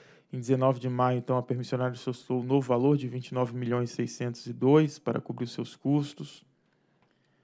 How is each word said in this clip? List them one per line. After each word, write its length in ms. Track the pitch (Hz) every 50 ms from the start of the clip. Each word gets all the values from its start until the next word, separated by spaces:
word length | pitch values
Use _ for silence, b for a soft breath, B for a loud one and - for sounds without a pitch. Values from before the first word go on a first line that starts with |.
| b b b b b b
Em 80 | b 127
dezenove 400 | 117 120 135 127 131 135 131 123
de 80 | 127 127
maio, 300 | 123 123 127 127 127 123
então, 180 | 117 - 127
a 60 | 127
permissionária 520 | 120 - 127 123 120 - 131 123 127 127 123
solicitou 460 | 123 - 131 120 - - - 127 127
um 20 |
novo 240 | 120 123 135 139 127
valor 300 | 123 123 120 127 143 147
de 100 | 143 131
vinte 220 | 123 123 127 123 -
e 60 | 127
nove 200 | 127 123 117 120
milhões 380 | 123 123 117 120 123 123 120
seiscentos 520 | - - 123 120 - - 123 123 117 - -
e 80 | 131
dois 460 | 120 120 127 131 147 156 156 143 - -
para 220 | - 117 113 113
cobrir 240 | - - 123 123 123
os 80 | 120
seus 240 | - - 123 - -
custos. 680 | - - 135 143 147 143 143 - - 143 139 - - _ _ _ _ _ _ _ _ _ _ _ _ _ _ _ _ _ _ _ _